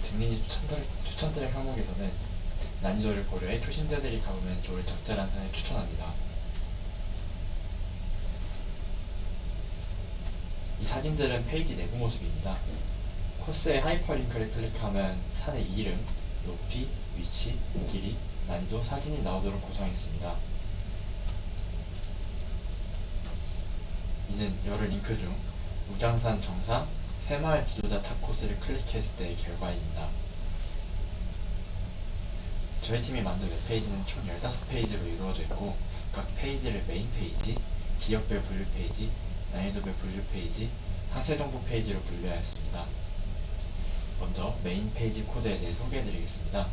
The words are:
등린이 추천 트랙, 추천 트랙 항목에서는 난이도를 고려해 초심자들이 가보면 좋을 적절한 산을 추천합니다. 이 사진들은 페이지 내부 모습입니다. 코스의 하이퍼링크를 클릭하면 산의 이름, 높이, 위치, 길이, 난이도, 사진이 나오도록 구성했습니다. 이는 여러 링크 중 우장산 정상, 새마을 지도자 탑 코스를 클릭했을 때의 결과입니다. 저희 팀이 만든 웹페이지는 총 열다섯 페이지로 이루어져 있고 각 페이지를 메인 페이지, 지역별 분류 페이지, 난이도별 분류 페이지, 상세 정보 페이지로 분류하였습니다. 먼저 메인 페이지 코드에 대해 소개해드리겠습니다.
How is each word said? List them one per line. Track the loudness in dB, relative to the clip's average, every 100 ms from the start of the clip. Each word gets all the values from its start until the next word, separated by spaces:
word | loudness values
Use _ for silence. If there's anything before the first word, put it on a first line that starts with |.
등린이 | 0 2 2 2
추천 | 0 0 0
트랙, | 0 -2 -2 -2
추천 | -2 -2
트랙 | 0 0
항목에서는 | 0 0 0 0 0 0 -2 -2 0 0 0 -2 0
난이도를 | 2 2 2 2 0
고려해 | 0 0 0
초심자들이 | 0 0 2 2 0 0
가보면 | 0 0 0 0
좋을 | 0 -2 0
적절한 | -2 0 0 2
산을 | 0 0
추천합니다. | -2 0 0 0 -2 -2 0 0 0 -2 0 -2 -2 -4 -2 -2 -2 -2 -2 0 0 -2 -2 -2 -2 0 0 0 0 -2 -2 -2 -2 -2 0 -2 -2 0 0 -2 -2 -2 -2 -2 -2 -2 -2 -2 -2 -2 -2 -2 0
이 | 0
사진들은 | 2 2 4 4 2 2
페이지 | 2 2 2
내부 | 0 2
모습입니다. | 2 2 0 0 0 0 0 0 -2 0 -2 0 -2 -2 -2
코스의 | 0 2 4
하이퍼링크를 | 4 4 2 2 0 0 0
클릭하면 | 0 -2 0 0 2 2 0 -2
산의 | -2 0 0 0
이름, | 2 2 0 0 0 0 -2 -2
높이, | -2 -2 0 0 -2 -2 -2
위치, | -2 0 0 2 0 0 0
길이, | 0 0 -2 -2 -2 0
난이도, | 0 0 0
사진이 | 0 0 0 0
나오도록 | 2 2 2 0 -2
구성했습니다. | 0 2 0 0 -2 0 0 0 0 0 -2 -2 -2 -2 -2 0 0 -2 -2 -2 -2 -2 -2 -2 -2 -2 -2 0 0 -2 -2 -2 -2 0 0 0 -2 -2 -2 0 -2 0 -2 0 0 0
이는 | 0 0 0 0
여러 | 2 2
링크 | 0 0 0
중 | 0 -2 -2 -4 -2 -2 -2
우장산 | 2 4 4 4 2
정상, | 0 0 2 2 2 -2 -2 -2 0
새마을 | 0 4 4 4
지도자 | 2 2 2
탑 | 2 0
코스를 | 2 2 2 0
클릭했을 | 0 0 2 0 0 0
때의 | -2 0
결과입니다. | 0 0 0 0 0 0 0 0 -2 -2 0 0 0 -2 0 0 0 0 -2 0 0 0 0 -2 -2 -2 -2 -2 -2 -2 0 0 0 0
저희 | 0 0
팀이 | 0 0
만든 | 0 0 0
웹페이지는 | -2 0 0 0 -2 -2
총 | -2 -4
열다섯 | -2 -2 -2 -2
페이지로 | 0 0 0 -2
이루어져 | -2 0 0
있고 | 0 0 0 0 -2 -2 -2
각 | -2 -2 0
페이지를 | 0 0 0 0 0
메인 | 0 0
페이지, | 0 0 2 2 2 0 0 2 2
지역별 | 4 2 2 0
분류 | 0 0 2
페이지, | 2 0 0 0 0 0 -2 -2
난이도별 | 0 0 0 -2 -2
분류 | -2 -2 -2
페이지, | 0 0 0 -2 -2 -2 -2 0
상세 | 0 0 0
정보 | 0 -2
페이지로 | 0 2 2 0
분류하였습니다. | 0 -2 0 0 0 -2 -2 -2 -2 -2 -2 0 0 0 0 -2 -2 0 0 2 0 0
먼저 | 0 0 0 0
메인 | 0 0 0
페이지 | 2 0 0
코드에 | 0 0 0 0
대해 | 0
소개해드리겠습니다. | 0 0 0 0 0 0 0 0 0 0